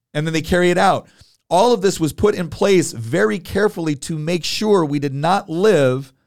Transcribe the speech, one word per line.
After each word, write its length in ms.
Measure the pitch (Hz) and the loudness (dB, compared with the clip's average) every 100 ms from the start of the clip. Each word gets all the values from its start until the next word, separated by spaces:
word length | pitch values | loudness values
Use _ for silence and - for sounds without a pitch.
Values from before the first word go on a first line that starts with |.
| _ | _
and 120 | 151 160 | -6 -2
then 80 | |
they 80 | 160 | -2
carry 300 | 160 180 180 | 0 2 2
it 60 | 175 | 2
out. 300 | 196 139 - _ _ _ - | 2 0 -4 _ _ _ -2
All 240 | 170 240 | 2 4
of 80 | 233 | 2
this 180 | 190 180 | 0 0
was 140 | 160 | -4
put 200 | - 208 | 0 0
in 160 | 196 170 | 0 -4
place 440 | - 202 190 151 | -2 2 4 2
very 460 | 117 113 160 214 202 | -4 -4 0 0 -2
carefully 540 | - 190 208 196 160 143 | -6 -2 0 -2 -6 -6
to 220 | - 160 | -6 -6
make 280 | 151 180 - | -4 -4 -4
sure 400 | - 214 202 156 | -4 2 2 2
we 140 | 143 | -2
did 140 | 143 | -4
not 360 | 135 160 196 202 | -4 -2 -2 -2
live 640 | 160 214 170 131 131 139 _ | 0 2 4 4 0 -6 _